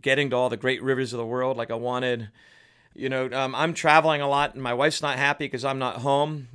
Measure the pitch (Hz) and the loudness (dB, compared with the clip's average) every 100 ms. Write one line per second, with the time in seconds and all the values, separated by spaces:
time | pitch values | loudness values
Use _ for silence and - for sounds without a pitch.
0 | 135 135 139 123 127 113 127 127 131 131 | 0 2 2 2 0 0 -2 -2 0 -2
1 | 127 120 113 123 127 135 113 117 123 123 | -2 -4 -4 -2 -2 -2 -4 -4 -4 -2
2 | 127 120 107 _ - - _ _ _ - | -2 -2 -6 _ -20 -20 _ _ _ -8
3 | 131 131 131 127 135 127 160 160 165 156 | -4 -2 -2 -2 -2 0 -2 0 6 6
4 | 156 151 143 139 143 131 127 120 147 - | 6 2 2 2 0 -2 -4 2 2 0
5 | 147 127 143 143 143 127 135 135 127 95 | -4 0 0 0 -2 -4 -4 -2 -4 -2
6 | 131 139 151 151 123 | 2 2 2 -4 -10